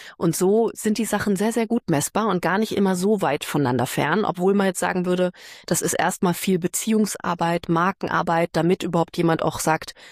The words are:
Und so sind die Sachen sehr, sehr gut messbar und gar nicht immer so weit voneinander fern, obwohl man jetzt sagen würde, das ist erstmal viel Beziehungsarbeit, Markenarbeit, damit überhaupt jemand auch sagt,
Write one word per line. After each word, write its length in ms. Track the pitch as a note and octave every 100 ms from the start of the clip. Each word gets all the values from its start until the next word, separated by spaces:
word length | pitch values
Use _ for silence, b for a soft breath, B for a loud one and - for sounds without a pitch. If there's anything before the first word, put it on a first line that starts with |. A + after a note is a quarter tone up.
| B B
Und 180 | E3+ -
so 340 | F3+ G#3+ A3
sind 240 | - G#3+ G#3+
die 80 | G#3+
Sachen 320 | G3+ G3+ F#3
sehr, 160 | G#3+
sehr 120 | A#3 A3
gut 240 | A#3 -
messbar 380 | D3 - - G#3+
und 140 | F3+
gar 160 | E3 F#3+
nicht 180 | A3 -
immer 220 | G3 F#3
so 240 | F#3+ G#3+
weit 240 | D#3 D3 -
voneinander 420 | D3 C3 B2+ B2
fern, 380 | - C#3+ F#3 -
obwohl 280 | F3+ F#3
man 140 | G3+ F#3+
jetzt 140 | -
sagen 240 | F3+ F3+ F3+
würde, 260 | F3+ F3+ - B B B
das 160 | E3+
ist 120 | E3+
erstmal 400 | - E3+ - F#3
viel 260 | E3+ - F3+
Beziehungsarbeit, 1120 | E3+ - - A3 G#3+ - - F3 E3+ E3+ -
Markenarbeit, 800 | E3 F#3 - - E3 E3+ E3 E3+
damit 320 | E3 E3 F#3+
überhaupt 320 | F3 E3+ D#3+ -
jemand 280 | E3 D#3+
auch 180 | E3 -
sagt, 320 | - D#3+ - - B